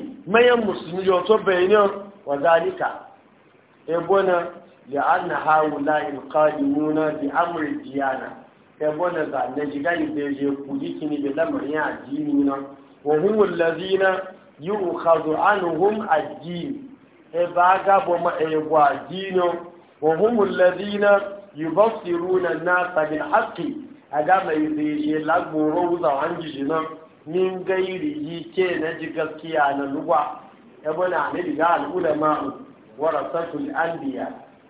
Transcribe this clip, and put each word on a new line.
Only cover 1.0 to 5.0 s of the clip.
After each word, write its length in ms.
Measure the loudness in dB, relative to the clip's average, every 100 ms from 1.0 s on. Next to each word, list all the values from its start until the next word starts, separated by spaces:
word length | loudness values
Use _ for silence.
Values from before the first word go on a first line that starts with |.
jo 160 | 2 2
to 160 | 4 2
bayani 380 | 4 2 4 6 4 0 -12 -14 -6
wa 100 | 0
zalika. 680 | 4 4 2 -2 -6 -6 -16 -20 _ _ _ _ _ _ -4
E 100 | -4 2
bona, 400 | 2 4 0 0 -12 -20 _ -8
لأن 400 | -2